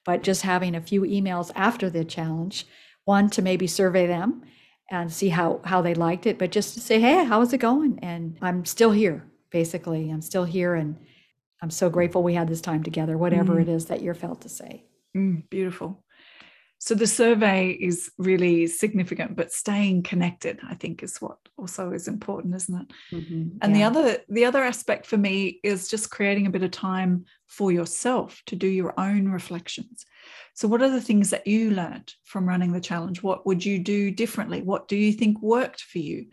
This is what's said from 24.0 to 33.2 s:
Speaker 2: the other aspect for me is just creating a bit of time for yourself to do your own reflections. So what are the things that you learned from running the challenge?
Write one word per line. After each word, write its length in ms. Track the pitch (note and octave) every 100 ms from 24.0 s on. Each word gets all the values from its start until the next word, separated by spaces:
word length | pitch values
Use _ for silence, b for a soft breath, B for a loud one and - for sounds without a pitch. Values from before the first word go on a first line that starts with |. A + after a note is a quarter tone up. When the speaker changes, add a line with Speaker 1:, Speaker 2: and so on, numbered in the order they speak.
| C4+ - -
Speaker 2:
the 160 | G#3+
other 180 | A#3+ C4+
aspect 440 | B3+ - - - -
for 100 | G#3+
me 440 | G3+ F#3+ F#3+ -
is 260 | G3+ F#3+ -
just 220 | G#3+ -
creating 360 | - G3+ G3+ G3
a 40 |
bit 120 | F3+
of 100 | F#3
time 520 | - F#3+ F#3 F#3 F3+ b b _
for 260 | - G3
yourself 720 | F3 E3+ - B3 B3 - - -
to 80 | F3
do 100 | F#3+
your 260 | F#3+ F3 -
own 280 | F#3+ G3+ G3
reflections. 760 | F3+ - F3 - - - - B B B B B
So 160 | - G#3
what 140 | A#3
are 80 | C4+
the 100 | C4
things 300 | - G#3 G3+
that 160 | - G3
you 240 | G#3+ A3
learned 420 | F#3+ E3+ - - -
from 220 | - G3 F3+
running 260 | F3+ F3+
the 100 | F3+
challenge? 400 | - F3 E3+ F3